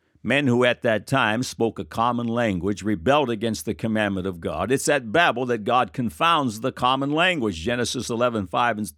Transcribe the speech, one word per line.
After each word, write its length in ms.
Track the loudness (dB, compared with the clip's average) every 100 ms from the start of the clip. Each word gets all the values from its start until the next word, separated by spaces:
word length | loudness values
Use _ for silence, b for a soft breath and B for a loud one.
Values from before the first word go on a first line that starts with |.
| _ _
men 280 | 0 2 2
who 160 | 4
at 180 | 2 2
that 240 | 0 0 0
time 380 | 0 2 0
spoke 340 | -4 -2 -2 -2
a 60 |
common 420 | -6 0 0 0 -2
language 560 | 0 0 0 -2 -2
rebelled 480 | -2 0 2 2 2
against 340 | -2 -2 -4
the 80 | -6
commandment 540 | -4 -2 0 0 0 -4
of 140 | -6
God. 320 | -6 -4 0
It's 160 | 0 2
at 240 | 0 0
Babel 340 | 2 2 2 -2
that 160 | -2
God 300 | 0 0 0
confounds 680 | -2 -6 0 2 2 0 -2
the 120 | -6
common 400 | 0 0 2 0
language, 480 | 2 2 2 -2 -2
Genesis 500 | -4 -2 -2 -4 -4
eleven 380 | 0 0 0 -2
five 300 | 0 0 0
and 120 | -6